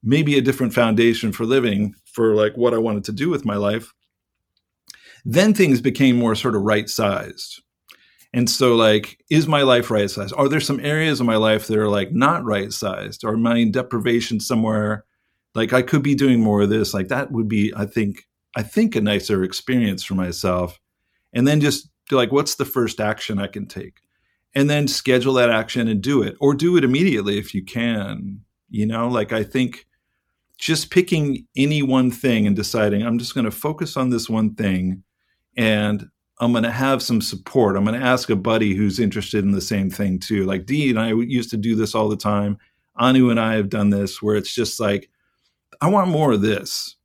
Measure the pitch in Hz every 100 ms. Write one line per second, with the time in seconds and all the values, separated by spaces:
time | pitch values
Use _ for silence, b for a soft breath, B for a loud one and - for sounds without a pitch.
0 | 107 143 147 143 123 131 127 110 117 107
1 | 117 113 113 - 113 135 117 101 104 -
2 | _ - 113 107 107 113 120 113 113 104
3 | 98 107 151 160 98 104 101 110 110 _
4 | _ _ _ _ _ _ _ _ _ B
5 | B B 117 123 208 208 175 127 131 -
6 | 135 120 117 110 131 107 101 104 104 -
7 | 107 98 104 - - - _ _ _ b
8 | b b b 123 120 - 127 117 110 107
9 | - - _ 151 156 147 135 123 120 107
10 | 101 - 95 127 139 156 - 139 147 156
11 | 160 143 120 110 110 107 - 107 107 101
12 | 92 - 135 165 117 104 101 - 104 98
13 | 101 104 110 110 117 120 117 127 - 117
14 | 113 120 117 110 - 120 110 107 107 107
15 | - _ _ _ _ - 110 127 127 156
16 | 143 135 139 120 110 104 104 107 101 101
17 | 92 127 135 120 110 107 104 110 104 117
18 | 104 98 _ _ _ - 107 - 220 117
19 | 104 104 - 101 92 - - 127 110 95
20 | - 95 90 85 95 90 90 - _ _
21 | _ _ _ 117 131 151 143 143 - _
22 | _ 135 117 139 147 - 135 131 113 -
23 | 107 107 - 104 101 104 101 - 95 _
24 | _ _ _ _ _ 139 143 147 143 -
25 | - 127 123 131 120 110 113 127 113 104
26 | 98 139 104 - 143 - 165 175 135 131
27 | 185 117 101 101 104 101 - 120 117 110
28 | 101 107 98 98 _ _ _ 110 107 113
29 | 120 120 101 113 107 135 123 - _ _
30 | _ _ _ _ _ _ - 156 - 185
31 | 175 165 147 127 - - 139 151 135 131
32 | 127 120 135 113 104 98 101 117 107 101
33 | 117 117 120 131 113 107 147 151 160 -
34 | 127 120 117 110 110 104 104 92 92 95
35 | _ _ _ _ _ - 113 107 104 104
36 | - _ _ _ 120 120 113 110 135 135
37 | - 117 - 101 - 139 107 95 104 117
38 | 131 127 - 107 104 113 107 98 104 92
39 | 110 104 98 107 98 98 - 104 95 -
40 | 101 92 - 104 95 95 92 143 139 110
41 | 113 110 120 131 117 113 110 110 107 113
42 | 107 104 104 104 104 104 _ _ _ -
43 | 123 131 127 117 113 110 98 107 104 101
44 | 98 - 104 107 95 - 110 - 110 101
45 | - _ _ _ _ _ _ - 151 202
46 | 185 160 151 107 104 104 - - - -